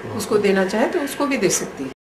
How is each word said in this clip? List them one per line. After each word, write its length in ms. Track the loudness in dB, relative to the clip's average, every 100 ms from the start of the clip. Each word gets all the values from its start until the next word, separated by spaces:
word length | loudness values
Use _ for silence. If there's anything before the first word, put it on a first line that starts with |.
| -8 -6
उसको 200 | 0 2
देना 280 | 4 4 2
चाहे 220 | 2 0
तो 120 | 0
उसको 260 | -2 -2 0
भी 120 | 2
दे 120 | 2
सकती 340 | 0 -4 -8
है। 60 | -10 -10 _